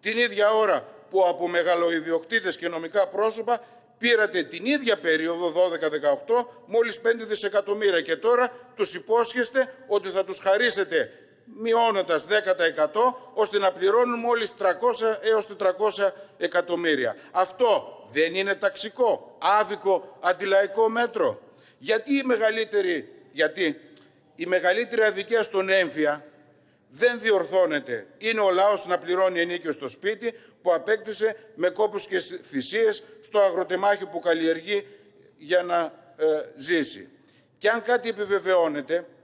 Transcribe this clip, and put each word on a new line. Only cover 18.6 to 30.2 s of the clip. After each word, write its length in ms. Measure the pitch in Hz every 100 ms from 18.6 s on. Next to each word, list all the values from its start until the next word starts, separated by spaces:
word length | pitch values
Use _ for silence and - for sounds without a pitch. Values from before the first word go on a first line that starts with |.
| 202 - 214 - 240 160 - - 160 208
άδικο, 580 | 214 202 196 185 - -
αντιλαϊκό 680 | 175 180 196 196 196 196 220
μέτρο; 520 | 226 240 226 147 95 - _ _ _
Γιατί 360 | 135 220 226
η 80 | 277
μεγαλύτερη, 880 | 254 233 220 226 220 208 185 165 - - -
γιατί 480 | 139 156 156 - - - - _ _ _ -
η 100 | 175
μεγαλύτερη 560 | 185 175 202 240 233
αδικία 400 | 214 190 196 226
στον 260 | 214 196 190
ένφια 560 | 190 175 147 147 147 - _ _ _ _ _ _
δεν 320 | 131 240 240
διορθώνεται; 840 | 220 202 170 185 175 147 120 117 98 -
Είναι 220 | 214 220
ο 100 | 196
λαός 360 | 180 196 202 175
να 120 | 180
πληρώνει 420 | 170 180 190 180
ενίκιο 320 | 170 175 170
στο 160 | 147 135
σπίτι 520 | - 196 214